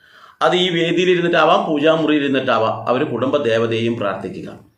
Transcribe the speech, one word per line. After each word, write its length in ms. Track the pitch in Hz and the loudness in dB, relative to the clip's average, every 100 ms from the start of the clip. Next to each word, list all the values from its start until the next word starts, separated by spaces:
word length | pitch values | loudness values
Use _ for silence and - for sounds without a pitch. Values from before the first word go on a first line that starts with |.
| _ - - _ | _ -20 -20 _
അത് 140 | 156 180 | 0 2
ഈ 120 | 185 | 0
വേദിയിൽ 400 | 165 165 170 180 | 0 0 0 2
ഇരുന്നിട്ടാവാം, 500 | 175 170 170 156 196 190 | 2 2 2 4 2 0
പൂജാമുറിയിൽ 580 | 151 151 160 147 151 | 0 2 2 2 0
ഇരുന്നിട്ടാവാം, 520 | 139 131 113 113 110 - - | 0 0 0 0 0 -2 -2
അവർ 140 | 127 | -2
കുടുംബ 320 | - 120 131 143 | -2 -2 -2 0
ദേവതയെയും 580 | 117 113 113 113 113 110 | 0 0 0 0 -2 -2
പ്രാർത്ഥിക്കുക. 520 | 101 95 95 92 90 - - | -4 -4 -8 -10 -14 -16 -20